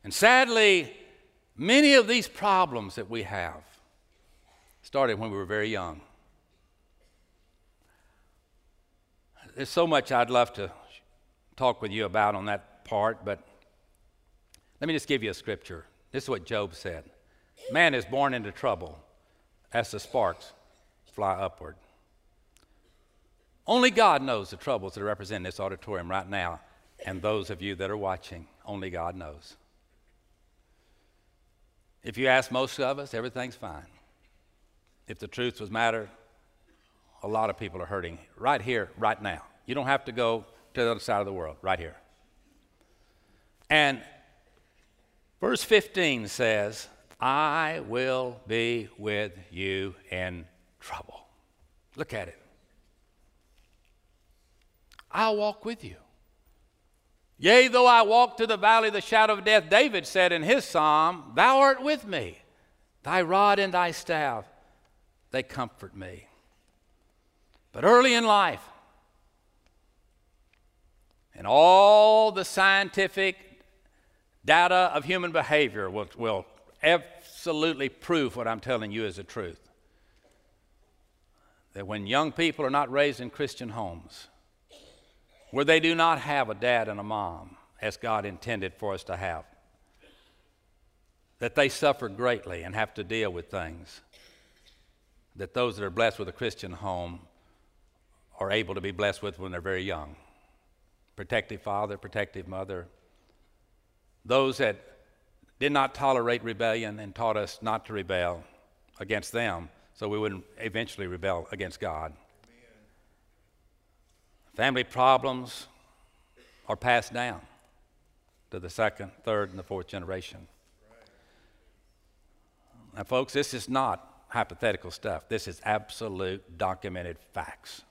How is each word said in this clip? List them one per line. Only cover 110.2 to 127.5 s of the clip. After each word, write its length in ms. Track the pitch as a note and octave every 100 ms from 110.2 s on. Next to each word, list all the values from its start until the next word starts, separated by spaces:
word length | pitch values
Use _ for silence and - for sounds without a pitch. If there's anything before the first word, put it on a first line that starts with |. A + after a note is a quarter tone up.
| G#2+ F#2+ - -
eventually 500 | A2+ G#2+ A2 - F#2+
rebel 400 | F2+ G2 F2 D#2+
against 300 | G2 F2+ -
God. 320 | G2 D#2 D#2+
Amen. 480 | D2+ _ _ _ _ _ _ _ _ _ _ _ _ _ _ _ _ _ _ _ _ _ _ _
Family 300 | - B2+ B2+
problems 800 | B2 B2+ B2+ C3 C3 B2+ B2 - - _ _ _ _ _ _ _ _ _ -
are 80 | A2
passed 360 | B2 A#2+ -
down 320 | A#2 B2 G#2+ - _ _ _ _ _ _ _ _ _ _
to 80 | F#2
the 100 | F2
second, 400 | - G#2+ - F#2+ _
third, 260 | - G#2+ G2
and 80 | F#2+
the 60 |
fourth 240 | F2+ G2 E2+
generation. 580 | G2 F2 F#2 - G2 F2+ _ _ _ _ A#2 _ _ _ _ _ _ _ _ _ _ _ _ _ _ _ _ _ _ -
Now, 80 | G#2
folks, 300 | G2+ B2+ C3+
this 200 | C#3 C#3+
is 160 | B2 G#2+
not 560 | C3 C3 A2+ - _ _
hypothetical 640 | A#2 - - A2+ F#2+ F2+
stuff. 360 | - A2 D#2 -
This 200 | A2 -
is 120 | E2+
absolute 920 | G#2+ G#2+ G#2+ - A2+ F#2+ F#2+ F#2+ - E2+
documented 640 | F#2+ F#2 G2+ F#2 F2 D#2+ _
facts. 500 | - D#2